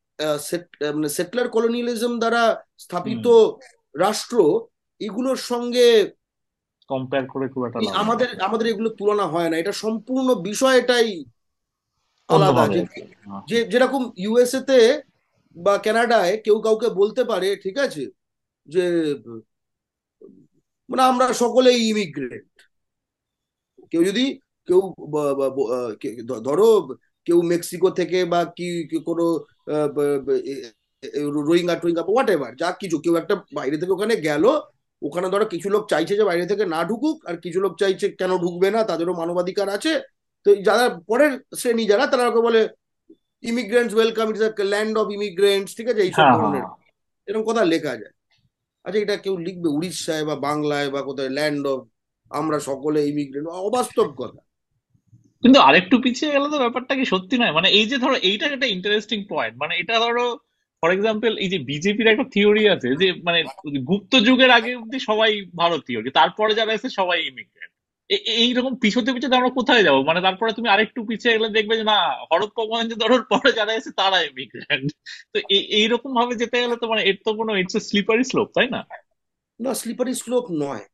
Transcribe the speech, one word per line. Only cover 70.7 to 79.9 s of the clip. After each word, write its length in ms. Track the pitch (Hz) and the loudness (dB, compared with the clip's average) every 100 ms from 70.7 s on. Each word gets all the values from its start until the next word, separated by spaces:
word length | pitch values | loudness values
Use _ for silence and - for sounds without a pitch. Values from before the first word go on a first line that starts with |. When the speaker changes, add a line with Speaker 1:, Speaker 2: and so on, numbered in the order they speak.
| 202 214 - | 2 0 -4
Speaker 2:
পিছিয়ে 300 | 214 220 240 | -8 -4 0
গেলে 140 | 220 220 | 0 0
দেখবে 280 | 208 208 226 | 0 0 0
যে 80 | |
না, 140 | 214 208 165 | 2 2 0
হরপ্পা 500 | 123 123 165 214 - | -4 0 0 0 -4
মহেঞ্জোদারোর 600 | 220 226 226 226 220 254 | -4 -4 -4 -2 2 2
পরে 280 | - 285 269 | 2 2 2
যারা 200 | 220 208 | 2 0
এসে 180 | 226 - | -4 -6
তারা 320 | - 190 185 | -2 0 2
ইমিগ্রেন্ট। 680 | 156 131 131 120 - 147 139 - - - - | 0 -6 -14 -12 -4 -4 -4 -8 -14 -20 -8
তো 60 | 208 | -6
এ-, 300 | - 196 - | 0 0 0
এইরকম 460 | 214 220 233 277 | 0 2 0 -2
ভাবে 200 | 247 247 | -2 -2
যেতে 260 | 233 233 247 | -2 -2 -2
গেলে 160 | 240 233 | -2 -4
তো 120 | 233 | -2
মানে 140 | 220 | 0
এর 140 | 190 190 | 0 -2
তো 100 | - | -2
কোনো, 180 | 214 220 | -4 -2
it's 220 | 202 185 | -2 -2
a 60 | 220 | -4
slippery 440 | - 202 196 226 | -2 -2 2 0
slope, 280 | 254 170 - | 0 -2 0
তাই 140 | - 247 | 0 -2
না? 180 | 156 - - _ _ _ _ _ - | -4 -10 -18 _ _ _ _ _ -10
Speaker 1:
না, 140 | 247 | -6
স্লিপারি 400 | 240 226 | -6 -8